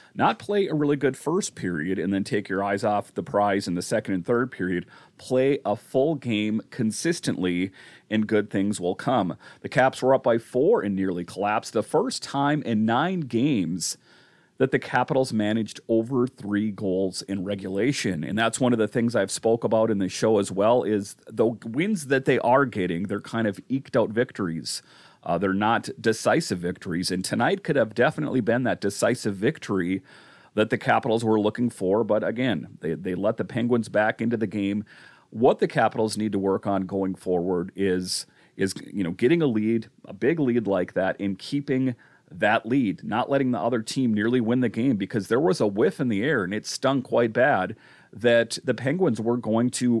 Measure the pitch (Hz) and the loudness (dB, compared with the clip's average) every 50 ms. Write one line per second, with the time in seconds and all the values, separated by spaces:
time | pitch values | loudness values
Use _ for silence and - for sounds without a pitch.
0 | - - - - 131 190 226 - - - 208 208 196 - 156 147 147 143 147 139 | -20 -12 -2 0 0 0 0 -2 -4 -2 0 0 0 0 0 0 2 0 2 2
1 | 143 131 135 - - 156 170 196 - - - - - 92 87 76 76 90 95 - | 0 0 0 -2 -4 -2 -2 -2 -4 -6 -8 -6 -6 -4 -2 -2 -2 -2 -2 -2
2 | 82 95 98 95 107 - - 104 104 - 95 95 98 101 104 101 113 107 104 104 | -2 0 0 -2 -2 -2 -2 -4 -2 -2 -2 -2 -2 -2 -2 0 0 0 0 0
3 | - - - 104 87 - - 101 104 101 98 101 - 95 87 87 - - 117 107 | -2 -4 -8 -8 -6 -2 0 2 2 2 2 0 0 -2 -4 -4 -2 -2 -2 -2
4 | - - 95 92 85 - 120 117 127 123 - - 92 90 90 87 90 - - - | 0 -2 -4 -2 0 0 0 0 0 -2 -4 -4 -4 -2 -2 -4 -4 -8 -14 -20
5 | - - _ - - - 127 127 131 139 143 - - 98 104 - - - - 131 | -20 -20 _ -20 -6 0 2 2 4 2 2 0 0 -2 -2 -4 -4 -2 0 2
6 | 135 160 160 135 - 123 110 107 104 107 107 110 - _ - - 117 110 104 - | 2 2 0 -2 -2 -2 0 0 0 0 -2 -2 -4 _ -4 -2 -2 -2 -2 -2
7 | - 165 165 - - - 95 - 92 90 90 87 92 101 - - - - - - | -2 -2 -2 -2 -2 -4 -2 0 0 0 0 0 -2 -4 -6 -12 -20 -20 -20 -20
8 | _ - 107 110 107 107 110 104 104 107 - 101 98 104 101 - 90 90 98 - | _ -2 -2 0 0 2 2 0 0 0 -2 0 0 0 -2 -2 -2 -2 -4 -2
9 | - - 131 113 95 85 - - - - - - - - - 131 127 131 - - | -2 0 0 2 0 0 -4 -8 -14 -20 -16 -14 -12 -2 2 2 2 2 2 2
10 | 131 131 135 123 - 123 117 117 - - - 127 147 190 240 196 - 104 98 95 | 2 4 4 4 4 2 2 2 0 -2 -2 2 4 4 4 2 2 0 -2 -2
11 | 95 95 87 87 90 - - - 101 104 107 - - - - 110 101 - - 160 | -2 -2 -2 -4 -6 -8 -6 -4 -2 0 0 -2 -2 -2 -2 -4 -2 0 0 0
12 | 226 269 - - - - - 139 139 143 151 151 - - 117 107 110 110 117 127 | 0 0 -4 -8 -8 -6 -2 0 2 2 0 0 0 0 0 2 2 2 2 2
13 | 156 180 190 175 151 123 117 113 131 156 135 104 85 78 90 87 - - - - | 2 0 -2 -4 -4 -2 0 0 2 2 2 2 0 -2 -2 -4 -4 -6 -8 -10
14 | _ _ - - _ _ _ _ _ _ _ - 131 131 - 131 - - - 123 | _ _ -20 -20 _ _ _ _ _ _ _ 0 0 2 2 -2 -2 0 0 0
15 | 127 - - 131 131 - 113 107 104 104 110 113 107 104 - - - - 117 113 | 0 2 0 0 0 0 0 0 0 0 0 0 -2 -4 -8 -10 -2 0 2 2
16 | 113 120 139 123 123 127 - - 101 101 104 101 107 110 98 95 107 95 90 95 | 2 0 0 0 0 0 -4 -8 -6 -2 -2 0 0 -2 -4 -4 -2 -2 0 0
17 | 98 95 92 - - - 95 98 90 98 104 95 95 92 95 98 113 139 139 - | 0 -2 -4 -6 -6 -6 -6 -4 -4 -4 -6 -6 -6 -4 -2 0 0 0 0 0
18 | - 107 87 76 76 65 92 107 113 117 - - 135 123 123 110 107 104 - 123 | -2 -2 -2 -4 -4 -2 0 0 2 0 2 2 2 2 4 2 2 0 0 0
19 | 117 120 113 110 98 98 - - - 113 113 113 - 110 113 110 113 113 110 98 | 0 2 2 0 0 0 -2 0 2 2 2 2 2 0 2 2 2 2 2 0
20 | 95 85 - - 117 110 113 101 98 - 95 95 101 113 123 127 95 98 107 101 | -2 -2 -2 0 2 4 4 4 2 0 0 2 2 4 4 4 2 2 0 0
21 | 101 - - - _ - 110 107 120 131 117 - - 117 110 139 180 214 220 170 | -2 -4 -10 -18 _ -6 -2 0 0 0 0 -2 -8 -6 -4 -2 0 0 -2 -2
22 | 143 127 135 131 135 156 131 117 - 117 127 139 139 123 - 107 90 87 82 87 | 0 0 0 2 2 2 2 2 4 4 4 4 4 2 0 -2 -2 0 -2 -2
23 | 101 95 104 101 - - - 117 117 104 98 - - - 123 139 - - - - | -2 -4 -4 -6 -6 -4 -2 0 0 0 -2 -4 -4 -4 -4 -4 -4 0 0 2
24 | - 95 104 113 123 - - - 101 87 82 80 - - - - - _ - - | 2 2 2 0 -2 0 -2 -4 -4 -2 -4 -4 -6 -8 -8 -10 -12 _ -20 -20
25 | - - - _ - - 85 85 101 95 92 98 104 110 117 107 - - - - | -20 -20 -20 _ -4 -2 0 0 2 2 2 2 2 2 2 0 -2 -6 -10 -2
26 | - 110 110 - - 117 110 160 165 - 107 90 87 90 90 - - 92 85 87 | 0 0 0 2 2 2 2 2 2 -2 -4 -4 -4 -6 -6 -6 -6 -6 -4 -4
27 | 87 - 92 92 87 - - 110 120 160 196 - - - 151 135 113 107 107 - | -2 -2 -2 -4 -4 -2 -2 0 2 0 0 -2 -2 -2 0 0 0 0 2 2
28 | 123 156 156 - 147 127 - 131 104 113 113 127 127 104 92 - - 101 - - | 2 2 2 -2 -4 -2 -2 0 2 2 0 0 0 -2 -2 -2 -2 -4 -2 0
29 | 113 107 123 - - 113 98 92 104 135 156 - - - 104 92 87 87 95 95 | 0 0 0 0 -2 -4 -4 -2 -2 -2 -2 -2 -4 -2 -2 0 0 0 -2 -4
30 | - - - - - - - - - _ - 107 110 110 123 - - 131 113 110 | -6 -10 -20 -20 -20 -20 -20 -20 -20 _ 0 0 2 2 0 0 2 2 2 2
31 | - 123 110 117 117 110 110 107 101 104 107 117 123 117 - - 95 92 98 110 | 2 0 0 2 2 2 2 4 2 2 0 0 -2 -2 -2 -2 0 2 2 2
32 | 113 101 104 110 - 87 - 117 131 127 98 71 - - - - - 80 78 69 | 2 2 0 0 0 -2 -2 -2 -2 -2 -2 -4 -6 -10 -12 -8 -6 -6 -6 -4
33 | 92 92 92 95 98 107 120 - 98 92 - 120 120 117 123 117 107 - 98 104 | -4 -6 -4 -2 -2 -2 -2 -2 -6 -6 -4 -4 0 2 0 0 0 0 0 0
34 | 107 110 - - 113 117 117 107 113 95 95 104 98 98 101 107 101 - - - | 2 0 0 -2 -2 -2 -2 -2 -2 -4 -2 -2 -2 -2 -2 -4 -6 -10 -16 -20
35 | - - - - _ _ - 110 120 151 220 - - - - 147 113 107 - 120 | -20 -20 -20 -20 _ _ -2 2 4 4 4 4 0 -2 2 2 0 2 2 0
36 | 110 107 - 101 107 107 101 98 95 98 95 101 - 104 98 95 95 90 101 98 | -2 -2 -2 -2 -2 -2 -2 0 0 0 0 0 0 0 0 0 -2 -2 -2 -2
37 | 95 95 90 - - 90 90 87 85 95 90 87 87 92 - 92 98 95 90 92 | -2 -2 -4 -6 -2 -2 0 0 0 0 0 -2 -2 -4 -4 -2 0 0 0 0
38 | 92 87 - - - - _ _ _ _ _ - 98 95 - - - - - 101 | -2 -4 -6 -6 -8 -10 _ _ _ _ _ -4 -4 -4 -4 -8 -14 -8 -6 -4
39 | 92 82 92 - 117 131 170 175 160 135 110 107 107 110 117 113 110 - _ _ | -4 -4 0 0 2 4 4 4 4 2 2 2 0 0 0 0 -2 -6 _ _
40 | - - 101 98 127 131 170 160 143 123 120 120 107 98 98 92 92 - - 95 | -20 -18 -6 -2 0 0 2 2 2 2 2 0 2 2 0 0 0 0 -2 0
41 | 92 92 - - 98 98 95 - - - 143 143 143 - 135 131 131 131 120 - | 0 0 -2 -2 -4 -4 -4 -6 -6 -6 -6 -4 -2 -2 -2 0 0 -2 -4 -6
42 | - - _ _ _ _ - 87 107 104 110 110 - 113 131 143 120 98 85 - | -12 -20 _ _ _ _ -4 0 2 4 4 2 2 0 0 2 2 0 -2 -4
43 | - 110 101 120 117 - 139 139 135 127 120 90 87 117 127 117 110 - - 139 | -6 -4 -2 -2 0 0 0 0 2 0 0 0 0 0 0 -2 -2 -4 -2 0
44 | 131 117 107 104 107 113 123 127 110 110 123 131 127 110 98 110 120 139 120 95 | 0 2 2 2 2 2 2 2 2 2 2 2 0 0 0 0 0 2 2 0
45 | 98 - - 113 92 - 110 127 160 185 180 - 120 104 98 104 131 196 - - | -2 -2 -2 -4 0 0 2 2 4 2 2 2 0 0 2 2 2 2 2 0
46 | 143 120 107 95 117 151 151 117 92 90 104 107 - - - - - 131 139 135 | -2 0 0 0 0 0 0 0 0 -2 -4 -6 -6 -8 -6 -2 0 0 0 0
47 | 113 - 117 117 120 117 107 120 127 147 127 95 92 95 113 - - - - - | -2 0 2 2 2 2 2 2 4 4 4 2 0 -2 -6 -10 -18 -20 -20 -20
48 | - _ - 95 110 120 117 117 117 - - - - 127 117 117 120 135 156 185 | -20 _ -8 0 2 4 6 6 4 2 -2 -4 -2 -2 -2 -2 -2 -2 0 2
49 | 190 147 110 110 107 117 120 123 - 110 110 113 120 127 - - 127 123 117 113 | 2 2 2 0 0 0 -2 0 0 0 2 2 2 0 0 0 2 2 2 2